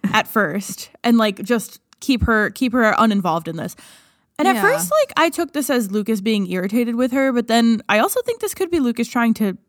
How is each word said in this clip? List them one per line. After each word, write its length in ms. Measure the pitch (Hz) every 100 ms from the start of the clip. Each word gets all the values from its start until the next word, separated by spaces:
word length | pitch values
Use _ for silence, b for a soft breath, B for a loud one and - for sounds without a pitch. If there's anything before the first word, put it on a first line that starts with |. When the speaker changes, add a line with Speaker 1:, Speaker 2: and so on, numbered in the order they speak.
| 196
Speaker 1:
at 160 | 208 -
first 640 | 226 185 180 - 202 - -
and, 160 | 240 233
like, 240 | 214 196
just 380 | 196 233 214 - _ _
keep 240 | - 247
her, 280 | - 220 202
keep 220 | - 262
her 220 | 247 220 -
uninvolved 500 | 226 202 180 165 165
in 80 | 165
this. 180 | - - B B B B B -
And 80 | 302
at 80 |
Speaker 2:
Yeah. 80 | 381
Speaker 1:
first, 300 | 392 539 175
like, 200 | 622 554 -
I 140 | 330
took 220 | - 339
this 160 | 285 285
as 220 | 254 202
Lucas 300 | 208 208 220
being 280 | 196 214 185
irritated 460 | 180 185 220 233
with 160 | 233 254
her, 220 | 262 269
but 160 | 240 240
then 340 | 233 233 226 -
I 100 | 208
also 240 | 294 494
think 180 | 480 466
this 140 | 415
could 160 | - 370
be 80 | 339
Lucas 300 | 247 233 233
trying 260 | 247 233
to 240 | 220 208 180